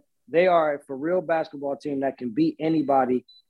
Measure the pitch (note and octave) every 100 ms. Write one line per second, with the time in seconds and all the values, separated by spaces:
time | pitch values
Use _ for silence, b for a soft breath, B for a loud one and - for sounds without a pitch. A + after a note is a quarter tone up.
0 | _ _ _ D3+ F#3 E3+ D#3 C#3+ - C3+
1 | D#3 F#3 D#3 E3 D#3 C#3+ C#3 C3+ D3 C#3
2 | C3+ C3 B2 A2 D#3+ - D#3+ D#3+ C3+ C3+
3 | B2+ B2+ - b